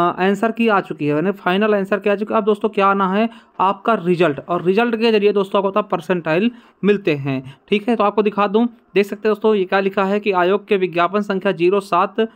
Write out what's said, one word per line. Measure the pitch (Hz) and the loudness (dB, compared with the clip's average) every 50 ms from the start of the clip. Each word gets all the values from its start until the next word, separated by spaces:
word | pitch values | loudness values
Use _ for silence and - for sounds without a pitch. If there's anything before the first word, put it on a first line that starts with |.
| 175 175 - - | 2 0 0 0
आंसर | 185 196 202 196 226 220 220 | 0 0 0 0 0 -2 0
की | 226 233 220 | 0 0 2
आ | 208 190 | 2 0
चुकी | - - 180 156 147 | 0 -4 -8 -4 -2
है, | 147 147 | -2 0
यानी | 151 165 196 | 0 0 -2
फाइनल | 196 202 - - 185 196 214 214 208 | -4 -2 -2 -2 0 2 2 2 0
आंसर | 196 190 196 214 196 | 0 0 -2 -4 -2
की | 196 208 | 0 0
आ | 202 | 0
चुकी | 202 214 208 220 | 0 -2 -2 -2
है। | 226 | 0
अब | 202 | 0
दोस्तों | 214 208 208 - 208 | 0 0 0 -2 -4
क्या | 214 202 196 | 0 0 2
आना | 196 196 196 196 180 | 2 2 2 0 0
है, | 190 208 226 226 - - - _ _ - | 2 0 0 -2 -4 -10 -20 _ _ -2
आपका | 180 190 202 202 - 233 220 | 0 0 0 0 -2 -2 -2
रिजल्ट, | 202 170 180 180 160 180 156 143 - | 0 0 0 2 2 2 0 0 -2
और | - - 170 175 165 | -4 -4 -4 -2 0
रिजल्ट | 180 190 214 240 240 226 | 0 2 2 0 0 0
के | 214 226 233 220 | 0 0 2 2
जरिए | 208 202 208 196 | 2 2 2 2
दोस्तों | 202 196 196 - 202 | 0 -2 0 0 0
आपको | 190 196 | 0 0
पता | 190 214 | -2 -2
परसेंटाइल | 202 - 190 175 - - 185 175 160 160 156 180 220 240 240 - - - _ _ - | -2 -2 -4 -4 -2 -2 -4 -2 0 0 0 2 0 0 -2 -4 -14 -20 _ _ 0
मिलते | 196 208 196 202 180 151 | 0 0 2 0 -2 -2
हैं, | 143 139 143 135 131 131 131 - - _ _ | -2 -2 -4 -4 -4 -6 -10 -16 -20 _ _
ठीक | 202 208 208 247 | -2 -2 0 -2
है। | 233 | 0
तो | 220 202 | 2 0
आपको | 208 202 226 202 | 0 0 0 0
दिखा | 208 - 202 208 | 0 0 0 -2
दूं, | 196 196 220 240 240 - _ _ _ - | 0 2 0 0 0 -2 _ _ _ 0
देख | 190 202 | 0 0
सकते | 202 214 202 - 214 | 0 -4 -4 -2 -2
हैं | |
दोस्तों, | 208 208 - 220 220 | -2 0 2 2 2
ये | 202 185 | 2 0
क्या | 180 196 196 | 0 0 0
लिखा | 196 196 190 214 190 | 0 0 -2 -2 0
है | 190 202 208 | 0 -2 -2
कि | 208 214 190 | 0 0 0
आयोग | 180 175 180 202 202 202 | 2 2 2 0 0 0
के | - 214 | -2 0
विज्ञापन | 190 185 175 160 175 175 170 190 208 | 0 0 -2 0 0 0 0 0 -2
संख्या | 208 208 196 190 185 202 180 | -2 -2 -4 -2 -2 -2 0
जीरो | 160 175 180 202 202 | 2 2 2 2 0
सात | 196 - 180 175 196 196 - - 220 220 - | 0 0 0 0 0 0 -2 -4 -4 -4 -6